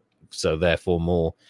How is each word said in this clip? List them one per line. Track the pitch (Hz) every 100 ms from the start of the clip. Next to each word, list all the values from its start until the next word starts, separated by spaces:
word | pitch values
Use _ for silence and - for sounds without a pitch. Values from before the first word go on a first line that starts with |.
| _ _ -
so | - 90 80
therefore | 87 80 - 85
more. | 85 87 82 -